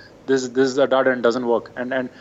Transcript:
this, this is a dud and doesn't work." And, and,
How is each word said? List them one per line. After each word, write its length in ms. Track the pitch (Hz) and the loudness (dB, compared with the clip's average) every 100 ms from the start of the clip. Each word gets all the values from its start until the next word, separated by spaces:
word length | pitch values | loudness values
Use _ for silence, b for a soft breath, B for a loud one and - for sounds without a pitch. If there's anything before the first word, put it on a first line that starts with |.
| B - - | B -12 -2
this, 220 | 135 127 | -2 0
this 200 | 120 135 | 0 0
is 80 | 131 | 2
a 80 | 127 | 2
dud 200 | 131 131 | 2 2
and 160 | 123 | 2
doesn't 240 | 117 117 120 | 0 0 0
work." 240 | 113 - - | -2 -2 -10
And, 160 | 123 | -6
and, 160 | 131 127 B | -4 -6 B